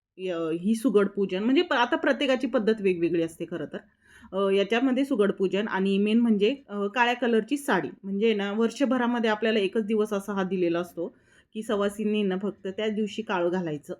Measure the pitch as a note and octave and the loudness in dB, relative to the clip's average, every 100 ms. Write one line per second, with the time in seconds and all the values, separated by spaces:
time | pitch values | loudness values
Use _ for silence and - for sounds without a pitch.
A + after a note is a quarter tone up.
0 | _ - F#3 E3 D#3+ E3+ G3 A3+ F#3 G3+ | _ -10 -6 -4 -2 -2 0 0 2 2
1 | G3 G3+ G3 F#3 A3+ C#4+ F4 C4+ A#3+ D#4+ | 2 0 -2 -2 2 2 2 2 2 2
2 | D#4+ C4+ C#4 B3+ B3+ B3+ G3+ A3 G3 F3 | 0 2 2 0 0 0 0 2 2 2
3 | E3+ E3 E3 - E3 E3+ D3 F#3+ - _ | 0 0 -2 -4 -10 -8 -8 -12 -14 _
4 | _ - - F#3+ G3 G3 G3 A3+ C4+ C4 | _ -20 -8 -2 2 2 2 2 2 2
5 | C#4 A3 G3 - F#3 F#3+ A3 F#3+ G3 G3 | 0 2 2 2 0 0 -2 0 2 2
6 | G#3 A#3 A#3 G3+ G#3 C#4 - G3+ G3+ B3 | 4 4 4 4 2 0 -6 -6 -2 0
7 | A#3+ B3 A#3 A3 A3 C#4+ C#4 F#3 - - | 0 2 2 2 0 -2 0 0 -2 -8
8 | G3 G3 A3+ G#3 G3+ G#3+ A3+ A3+ C4 B3+ | -6 0 2 2 -2 -2 -2 0 0 0
9 | A#3+ A#3+ A3 G#3+ A3+ A3 - A3+ G3+ G#3+ | 0 0 0 0 0 0 0 -2 0 0
10 | A3 G3 G3 G3 F#3 F#3+ E3+ E3+ F3 E3 | 0 -2 -4 -4 -2 0 0 0 -4 -8
11 | G3 - _ _ _ A3 A3+ G3+ G3+ G#3 | -10 -10 _ _ _ -10 -4 0 0 -2
12 | G#3+ G#3+ G3 F#3 G3+ - F#3+ F#3+ A3 G#3 | 0 0 0 0 -4 -6 -8 -6 -4 -2
13 | G#3 A3 A3 F#3 F3 F#3 E3 D3+ - | -4 -4 -4 0 0 0 -2 -6 -10